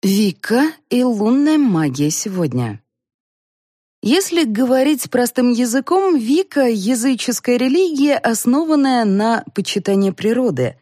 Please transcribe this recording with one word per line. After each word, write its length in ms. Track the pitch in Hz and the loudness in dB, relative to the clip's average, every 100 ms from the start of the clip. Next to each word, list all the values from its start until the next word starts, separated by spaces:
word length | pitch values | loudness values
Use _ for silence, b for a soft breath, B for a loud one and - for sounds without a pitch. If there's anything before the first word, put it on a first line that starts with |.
Вика 680 | 190 196 208 - - 226 302 - _ | 0 2 0 -2 -2 0 0 -2 _
и 140 | 247 | 0
лунная 540 | 254 220 214 262 294 311 | 0 0 0 2 2 2
магия 520 | 277 170 156 127 147 | 2 2 0 -2 -2
сегодня. 720 | 156 220 185 160 120 120 101 _ _ _ _ _ _ _ _ _ _ _ _ | -2 -6 -4 -2 -2 -4 -8 _ _ _ _ _ _ _ _ _ _ _ _
Если 420 | 202 311 392 339 | 0 0 0 0
говорить 640 | 285 208 254 262 269 294 - | 0 0 0 2 2 0 -2
простым 420 | 247 247 - 247 | -2 -2 0 0
языком, 680 | 233 247 254 262 359 381 320 | 2 0 -2 0 0 2 0
Вика — 500 | 220 294 381 294 254 | 2 0 0 0 0
языческая 880 | 226 190 254 240 247 - 233 - 247 | 0 -2 -2 0 -2 -2 -4 -2 0
религия, 600 | 254 294 370 294 285 277 | 2 2 0 2 0 0
основанная 880 | - 226 - 262 320 311 269 254 220 | 0 -2 0 0 2 2 2 2 2
на 400 | 190 214 226 - - | 0 0 -2 -4 -8
почитании 560 | 196 - 190 196 196 | -4 -4 0 0 0
природы 680 | - 208 240 254 139 123 - | 0 -2 0 0 -2 -4 -6